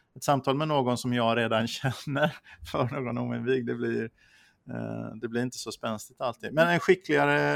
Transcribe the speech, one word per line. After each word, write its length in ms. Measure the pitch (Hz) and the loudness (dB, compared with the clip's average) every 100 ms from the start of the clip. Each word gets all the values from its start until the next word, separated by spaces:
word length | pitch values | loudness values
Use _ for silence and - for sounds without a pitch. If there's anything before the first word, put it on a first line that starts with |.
| _ - | _ -4
ett 80 | |
samtal 320 | - 139 139 139 | 0 2 2 0
med 120 | 156 | 2
någon 300 | 147 123 120 | 2 2 0
som 140 | 127 | 0
jag 240 | 123 113 117 | 2 4 4
redan 280 | 113 110 117 | 2 2 0
<laughs> 0 | |
känner 680 | - 131 110 - 139 147 - - - - | -2 -4 -4 -4 0 0 -2 -16 -18 -6
för 280 | 151 120 139 | -2 -2 -2
någon 180 | 120 120 | -4 -4
oinvigd, 480 | 123 120 117 131 117 | -2 -2 0 0 0
det 80 | |
blir, 300 | 120 120 117 113 _ _ _ _ _ - | -2 -2 -2 -4 _ _ _ _ _ -12
eh, 440 | 117 110 113 113 110 | -8 -6 -8 -10 -8
det 80 | 117 | -6
blir 140 | 117 | -4
inte 160 | 127 - | -4 -6
så 140 | 110 | -12
spänstigt 480 | - 117 107 - - | -8 -6 -8 -10 -6
alltid. 320 | 127 - 110 | -6 -6 -2
Men 160 | 147 170 | 2 4
en 120 | 170 | 4
skickligare, 580 | - 180 - 147 143 147 147 | 4 2 2 2 4 4 2